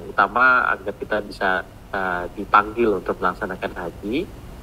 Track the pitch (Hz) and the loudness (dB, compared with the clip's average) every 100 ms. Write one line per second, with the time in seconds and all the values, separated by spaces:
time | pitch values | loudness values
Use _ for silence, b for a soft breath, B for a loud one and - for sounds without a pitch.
0 | 87 - 101 117 127 123 - 101 104 98 | -2 2 2 4 6 6 4 0 -4 -8
1 | - 107 104 98 98 92 - - - 98 | -4 -2 -4 -2 0 0 -2 -12 -8 -4
2 | 92 90 87 - 98 104 104 113 113 95 | -2 -2 -4 -6 4 4 4 4 2 2
3 | 87 101 90 90 101 92 98 - 87 - | 0 0 0 0 -4 -4 -6 -6 -8 -6
4 | 101 131 196 - - - | -4 -2 -4 -8 -16 -14